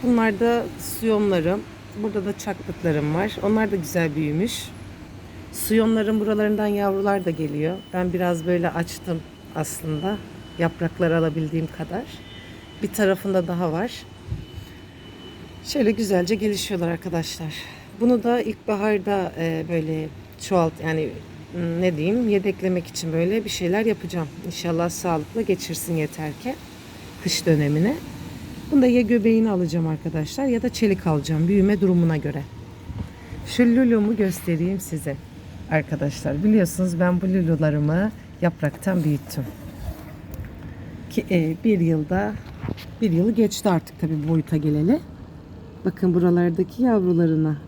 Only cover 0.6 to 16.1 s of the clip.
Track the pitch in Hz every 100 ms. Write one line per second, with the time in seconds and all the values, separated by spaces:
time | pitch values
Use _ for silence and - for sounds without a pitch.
0.6 | 233 - - - 226 214 208 185 160 196
1.6 | - - - 202 214 208 190 202 - 180
2.6 | - 175 170 151 147 160 202 - 202 214
3.6 | 220 196 147 180 165 147 151 151 220 -
4.6 | - - - - - - - - - -
5.6 | - 220 220 220 214 220 208 214 214 208
6.6 | 208 208 202 196 202 202 180 156 156 147
7.6 | 156 190 - 180 180 175 180 170 160 175
8.6 | 170 165 165 - - 165 - - - -
9.6 | 151 - 160 151 180 208 - - - -
10.6 | 170 - 165 - 175 165 160 151 156 165
11.6 | 160 - 156 180 269 - - - - -
12.6 | - - - - 202 190 202 190 170 175
13.6 | 175 156 214 - - - - - - -
14.6 | - - - - - - - - - -
15.6 | - 294 220 214 214